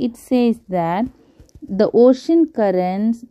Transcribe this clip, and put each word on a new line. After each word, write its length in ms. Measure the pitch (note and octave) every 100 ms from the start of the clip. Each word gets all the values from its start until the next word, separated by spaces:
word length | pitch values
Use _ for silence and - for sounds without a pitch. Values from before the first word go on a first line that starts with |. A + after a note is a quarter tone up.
| B3
it 80 | -
says 440 | - B3+ A#3+ A3+ -
that 360 | F3+ E3 F3+ C4 - _ _ _ - - G3
the 80 | G#3+
ocean 540 | - B3 C4 - E4 D#4 -
currents 640 | G3+ F3+ F3+ G3 A3 A#3 -